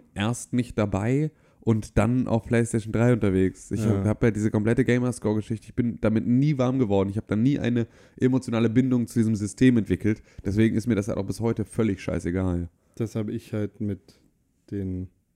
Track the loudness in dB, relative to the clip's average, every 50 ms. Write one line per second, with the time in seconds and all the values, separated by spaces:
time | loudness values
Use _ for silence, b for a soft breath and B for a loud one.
0 | -4 _ -6 -4 -2 -2 -2 -4 -6 -4 -2 -2 -2 -2 -2 -2 -2 0 0 -2
1 | -2 0 0 0 -2 -2 -6 b b b b b b 0 0 0 0 -2 0 0
2 | 2 2 2 0 0 0 0 -2 0 0 0 0 0 0 -2 -4 -4 -2 0 2
3 | 4 4 4 4 2 2 2 4 2 2 0 -4 -8 -6 -4 0 2 2 2 2
4 | 2 0 0 2 2 0 2 2 0 0 0 0 0 0 2 2 2 2 2 0
5 | 0 -2 -4 -4 -2 -2 -2 -2 -4 -6 -8 -10 -10 -8 -4 -4 -2 -2 -2 -2
6 | 0 0 0 0 2 2 2 4 4 2 2 0 0 0 0 0 0 2 2 2
7 | 2 0 -2 -4 -4 -2 0 2 2 2 2 2 0 0 0 0 -2 -4 b b
8 | b b b b 0 2 2 0 -2 -2 -2 0 0 2 2 2 2 2 2 0
9 | 0 0 0 2 2 2 2 0 -2 -4 0 4 4 4 6 4 2 0 -2 -2
10 | 0 -2 -2 -2 -6 B B B B -2 0 2 2 2 2 0 0 0 0 0
11 | 0 -2 -4 -6 -4 -6 -6 -4 -4 -4 -2 -4 -6 -6 -2 -2 0 0 -2 -4
12 | -4 -4 -4 -4 -4 -2 -2 -2 -2 -2 -2 -4 -6 -8 _ _ _ _ -10 -8
13 | -8 -6 -6 -6 -6 -6 -6 -10 -10 -8 -6 -6 -6 -6 -6 -6 -6 -6 -6 -8
14 | _ _ -20 _ _ _ _ _ _ _ _ _ _ -10 -8 -6 -6 -6 -6 -8
15 | -8 -10 _ _ _ _ _